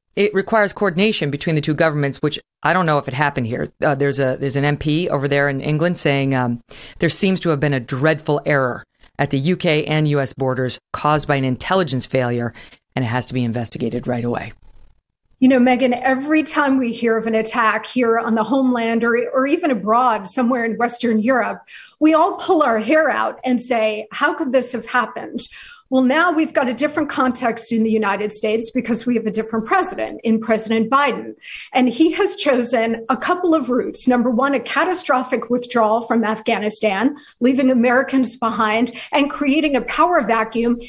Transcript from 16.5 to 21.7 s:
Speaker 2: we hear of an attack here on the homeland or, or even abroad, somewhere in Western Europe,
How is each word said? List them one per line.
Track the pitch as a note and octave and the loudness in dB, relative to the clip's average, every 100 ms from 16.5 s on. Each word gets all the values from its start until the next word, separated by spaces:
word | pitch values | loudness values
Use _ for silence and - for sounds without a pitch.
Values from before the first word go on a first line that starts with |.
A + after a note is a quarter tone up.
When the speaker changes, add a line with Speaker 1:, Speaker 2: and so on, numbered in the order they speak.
| D#4 C#4+ C4+ | 0 2 2
Speaker 2:
we | A#3+ | 0
hear | A3+ A#3 A3+ | 0 0 0
of | A3 | 0
an | A3 | 0
attack | A3 B3 A3 G#3+ - | 0 0 0 0 -2
here | B3+ A#3 A3+ | 0 2 2
on | A3+ A3 | 2 0
the | |
homeland | G#3+ C4+ C4 B3 A3+ A3+ | 2 2 2 2 0 0
or, | A#3 A#3 - | 2 0 0
or | C4 C4+ | 0 2
even | D#4+ E4+ | 0 0
abroad, | A3+ G3 A3+ B3+ G#3+ F#3+ | 0 2 2 4 0 -2
somewhere | - A#3+ B3 | -2 0 0
in | A#3 A3+ | 0 0
Western | A#3+ A#3+ A#3+ A3 | -2 -2 0 2
Europe, | G#3+ B3+ G3+ G3 - | 2 2 0 -6 -14